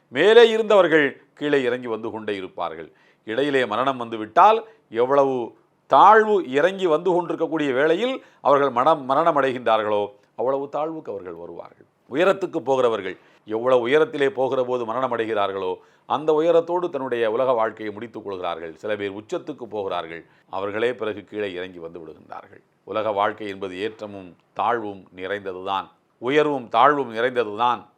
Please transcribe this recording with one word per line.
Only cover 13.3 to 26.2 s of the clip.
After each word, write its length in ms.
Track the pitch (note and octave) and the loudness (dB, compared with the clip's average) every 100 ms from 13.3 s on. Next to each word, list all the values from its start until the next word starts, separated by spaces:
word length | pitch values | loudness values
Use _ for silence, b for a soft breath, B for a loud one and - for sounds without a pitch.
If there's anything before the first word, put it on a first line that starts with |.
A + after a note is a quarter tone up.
| b - | b -8
எவ்வளவு 420 | A2 B2 B2+ A#2 | -4 2 2 4
உயரத்திலே 420 | D3 D#3 D3+ C#3 | 2 2 0 -2
போகிற 340 | C3 C3 C3 | 0 -2 0
போது 220 | B2 B2 A2+ | -2 -2 -4
மரணம் 320 | A#2+ C3 A#2 | -4 -4 -2
அடைகிறார்களோ, 580 | A2 G#2+ G2 G2 F#2 F2+ b b b | -2 -2 -2 -2 -6 -8 b b b
அந்த 280 | B2 D#3 | -4 0
உயரத்தோடு 560 | D3+ E3+ E3+ E3 F3 F3 | 0 4 2 2 -4 -4
தன்னுடைய 420 | C#3 C3 A#2+ A2 | -6 -4 -2 0
உலக 200 | A#2 C3 | 0 0
வாழ்க்கையை 420 | A#2+ A2 A2 A2 | 2 0 -4 -10
முடித்துக் 300 | G#2+ A#2 A2+ | -10 -12 -12
கொள்கிறார்கள். 520 | G2 F#2+ F2 E2 E2+ D#2 | -10 -8 -6 -8 -10 -12
சில 200 | G#2+ G#2 | -6 -4
பேர் 160 | G2+ | -6
உச்சத்துக்கு 520 | G2 G#2+ F3 E3 B2+ | -8 -8 -8 -8 -14
போகிறார்கள், 600 | A#2 G#2+ F#2+ F2 E2 E2 - b b | -10 -8 -4 -6 -8 -12 -16 b b
அவர்களே 440 | F#2+ G2+ G#2 A#2+ | -8 -6 -2 -2
பிறகு 300 | A#2+ G#2+ G#2 | -2 -6 -8
கீழே 300 | F#2 G#2 G#2 | -10 -8 -8
இறங்கி 240 | F2 F#2 F2 | -8 -12 -12
வந்து 220 | E2 F2 | -16 -16
விடுகின்றார்கள். 600 | D#2+ D2+ - - - - _ _ | -18 -20 -18 -18 -18 -20 _ _
உலக 280 | - G#2 G#2+ | -8 -4 -2
வாழ்க்கை 360 | G2 G#2+ G#2+ G#2+ | 0 0 -2 -10
என்பது 320 | G2 G2 F2+ | -8 -10 -6
ஏற்றமும் 560 | A2 G#2+ G#2+ G2+ F2+ E2 _ | -8 -8 -14 -14 -18 -20 _
தாழ்வும் 540 | - G#2 A#2 G#2 G2 - F2+ | -4 -2 -2 -4 -12 -18 -12
நிறைந்ததுதான், 720 | F#2 G#2 F#2+ F#2 F#2+ F#2+ F#2 _ _ | -6 -6 -6 -10 -6 -6 -6 _ _
உயர்வும் 520 | _ | _